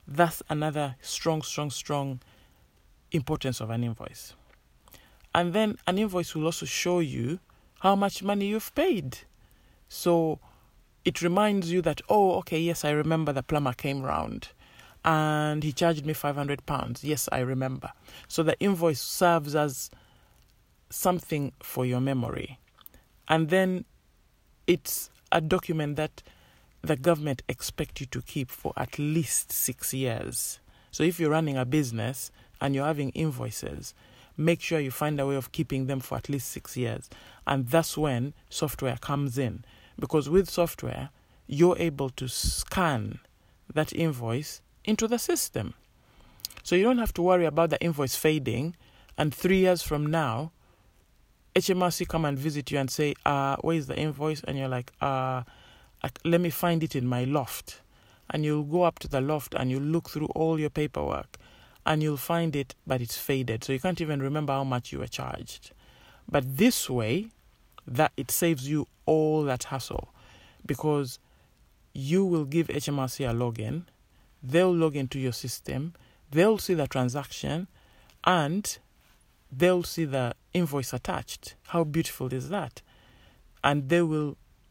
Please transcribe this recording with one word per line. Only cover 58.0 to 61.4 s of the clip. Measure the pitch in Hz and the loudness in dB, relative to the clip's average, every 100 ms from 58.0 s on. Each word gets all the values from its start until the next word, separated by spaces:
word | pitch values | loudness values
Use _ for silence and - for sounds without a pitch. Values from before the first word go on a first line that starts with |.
| _ _ - | _ _ -6
And | 156 | -2
you'll | 151 151 | 0 0
go | 147 175 | 0 2
up | 175 - | 2 2
to | - | -2
the | 139 | 0
loft | 139 151 - | 0 0 -2
and | - 127 | -2 0
you'll | 135 | 0
look | 147 165 - | 0 0 -2
through | 151 151 | -6 -4
all | - 160 160 | 0 0 0
your | 151 | -2
paperwork | - 147 - - 69 - - | -2 -4 -2 -4 -4 -8 -16